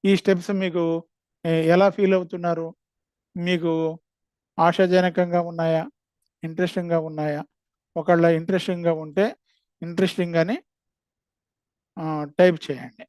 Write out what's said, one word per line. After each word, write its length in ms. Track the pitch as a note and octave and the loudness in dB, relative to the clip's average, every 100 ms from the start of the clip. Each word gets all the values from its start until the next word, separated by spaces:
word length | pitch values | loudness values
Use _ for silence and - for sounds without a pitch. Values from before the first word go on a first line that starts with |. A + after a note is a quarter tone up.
ఈ 80 | G3 G3 | 4 2
స్టెప్స్ 360 | - F#3 F3 G3 | 2 0 -2 -4
మీకు 280 | F#3 E3+ E3 E3 - _ _ _ | -2 -2 -2 -2 -6 _ _ _
ఎ-, 200 | E3+ E3 D#3+ | -2 0 4
ఎలా 200 | F3 G3 | 4 4
ఫీల్ 240 | F#3+ F#3+ | 2 2
అవుతున్నారు? 520 | F#3+ F3 F3+ F3 E3 E3 - _ _ _ _ _ F3 | 2 -2 -6 -4 -4 -6 -14 _ _ _ _ _ -6
మీకు 360 | F3 F3+ E3 E3 D#3+ D#3+ _ _ _ _ _ - | -2 0 0 0 -2 -6 _ _ _ _ _ 2
ఆశాజనకంగా 840 | E3 F3 F#3 F3+ F3+ F3 F3 F3 | 2 4 4 4 2 0 0 0
ఉన్నాయా? 380 | E3+ E3+ E3 D#3+ G#3+ _ _ _ _ _ | -2 -4 0 0 -2 _ _ _ _ _
ఇంట్రెస్టింగ్‌గా 560 | E3 D#3+ - - F3 E3 | -10 -4 -4 -4 -2 -2
ఉన్నాయా? 380 | D#3+ D#3 D3+ D3 - _ _ _ _ E3+ | -2 -6 -6 -6 -10 _ _ _ _ -8
ఒకవేళ 300 | D#3 E3+ E3+ | 2 4 4
ఇంట్రెస్టింగ్‌గా 600 | D#3+ E3 F#3+ F#3 F3+ E3+ D#3+ | 2 0 -2 -2 -2 -2 -2
ఉంటే 280 | D#3 D3 G#3+ - _ _ _ _ | -4 -2 -2 -2 _ _ _ _
ఇంట్రెస్టింగ్ 540 | E3+ E3+ F#3+ - F3 E3 | -8 -2 -2 -2 -2 0
అని, 200 | E3 C#4 _ _ _ _ _ _ _ _ _ _ _ _ _ - | 0 -2 _ _ _ _ _ _ _ _ _ _ _ _ _ -10
ఆ, 80 | D#3+ D#3 D3 | -6 -6 -6
టైప్ 260 | D3 F3+ E3 | 4 4 4
చేయండి. 420 | - C3+ - _ | -6 -10 -10 _